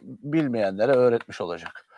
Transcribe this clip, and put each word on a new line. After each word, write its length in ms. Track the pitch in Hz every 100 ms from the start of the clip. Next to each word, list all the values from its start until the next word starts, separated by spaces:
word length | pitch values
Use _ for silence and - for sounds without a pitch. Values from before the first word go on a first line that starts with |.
bilmeyenlere 880 | - 120 143 160 143 117 98 95 120
öğretmiş 500 | 127 123 117 - -
olacak. 440 | 87 85 85 - _